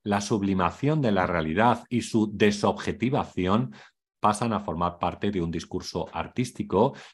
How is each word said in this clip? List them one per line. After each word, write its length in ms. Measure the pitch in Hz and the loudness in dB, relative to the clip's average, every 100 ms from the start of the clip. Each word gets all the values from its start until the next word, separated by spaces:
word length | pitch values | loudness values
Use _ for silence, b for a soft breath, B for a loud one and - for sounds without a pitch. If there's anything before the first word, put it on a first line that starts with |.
la 180 | 107 101 | -2 -2
sublimación 800 | - 113 98 95 87 - 139 156 | 0 0 2 2 0 0 0 2
de 100 | 123 | 2
la 140 | 95 90 | 2 2
realidad 580 | 87 80 85 120 117 - | 0 0 2 4 2 -2
y 140 | 120 | -4
su 280 | 107 113 107 | 0 0 0
desobjetivación 1400 | 104 104 101 104 92 - 85 120 135 87 - 90 107 131 B B B _ _ | 4 2 4 0 0 -4 -4 -2 -2 -4 -2 2 2 0 B B B _ _
pasan 320 | 107 104 120 | 0 0 -2
a 80 | 101 | -2
formar 380 | 104 82 87 85 | -4 -2 -2 -2
parte 320 | 87 - 101 | -6 -4 -4
de 100 | 95 | -2
un 100 | 82 | -2
discurso 580 | 82 - 90 - 90 - | -4 -6 -8 -6 -8 -6
artístico 840 | 85 80 - 127 - 104 92 131 135 B | -8 -8 -6 -6 -6 0 2 2 0 B